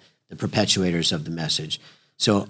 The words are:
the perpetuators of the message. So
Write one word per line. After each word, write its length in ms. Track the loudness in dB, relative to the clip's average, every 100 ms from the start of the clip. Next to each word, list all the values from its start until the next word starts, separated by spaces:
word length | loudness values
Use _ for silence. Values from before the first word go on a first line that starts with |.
| _ _ _
the 60 | -8
perpetuators 760 | -2 2 2 2 2 2 0
of 120 | -2
the 60 | -4
message. 500 | -4 -2 -4 -4 -10 -12 -20 _ -2
So 320 | 2 4 2